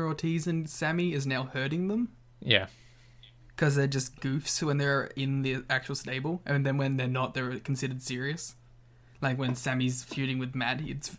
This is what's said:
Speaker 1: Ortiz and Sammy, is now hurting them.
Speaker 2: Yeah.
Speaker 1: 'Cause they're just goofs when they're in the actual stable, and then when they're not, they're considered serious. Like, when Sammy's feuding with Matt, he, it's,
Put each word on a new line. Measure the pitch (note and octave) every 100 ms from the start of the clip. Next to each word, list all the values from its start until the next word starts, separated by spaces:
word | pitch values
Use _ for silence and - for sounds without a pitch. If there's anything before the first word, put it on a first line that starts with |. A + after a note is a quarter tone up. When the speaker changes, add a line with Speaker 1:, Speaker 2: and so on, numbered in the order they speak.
Speaker 1:
Ortiz | D#3+ D#3 E3 E3 E3+
and | E3 D#3
Sammy, | - D#3 E3+ F3
is | D3 C3+
now | C3
hurting | B2+ C3+ C#3 E3 F#3
them. | A3 A#3+ - - -
Speaker 2:
Yeah. | C3 G#2 F#2+ - - - - - - - - -
Speaker 1:
'Cause | D3+ C#3+
they're | C#3
just | C3+ B2+ -
goofs | C#3 C3+ - -
when | D#3 C#3+
they're | C#3+ C#3 -
in | - C3+ C#3
the | C3+ C3 C3
actual | C3 -
stable, | C#3 - C3 D3 F3 -
and | C#3+ C#3
then | C#3
when | C3+ C3+
they're | B2+
not, | B2+ B2+
they're | C3 B2 B2+
considered | - C3 C3 B2+
serious. | B2 B2+ C3+ D#3+ - - - - - - - -
Like, | C3+ B2+
when | B2+
Sammy's | B2 - B2+ B2+ B2
feuding | - - C3+ B2+
with | B2+
Matt, | C3 A#2+ C3
he, | D3+
it's, | C3+ -